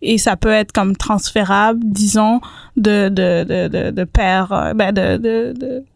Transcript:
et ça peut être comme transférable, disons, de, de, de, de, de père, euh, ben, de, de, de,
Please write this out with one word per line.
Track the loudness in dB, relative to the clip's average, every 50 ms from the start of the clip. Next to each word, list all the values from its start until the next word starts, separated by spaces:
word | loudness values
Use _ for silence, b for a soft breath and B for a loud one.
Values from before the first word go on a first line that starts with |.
et | -2 0 0
ça | 0 2 0 0
peut | 0 2 2
être | 2 2 0 0
comme | 0 0 0 0 0
transférable, | -2 -2 -2 -2 -2 -2 -2 -2 -2 0 2 2 2 2 2 2 0 -2
disons, | -2 0 0 0 0 2 2 2 2 2 0 B B B B B B -2 0
de, | 2 2 2 2 2 0
de, | 0 0 2 2 2 0 0
de, | -2 -2 -2 -2 -2
de, | -2 -4 -4 -4
de | -4 -4 -4
père, | 0 0 2 2 2 2 0 0 -2
euh, | -2 -2 -2 -2
ben, | 0 0 0 0
de, | 0 0 0 0 0 0
de, | 0 -2 -2 -2 -2 -4
de, | -6 -8 -8 -8 -8 -10 -10 -14 _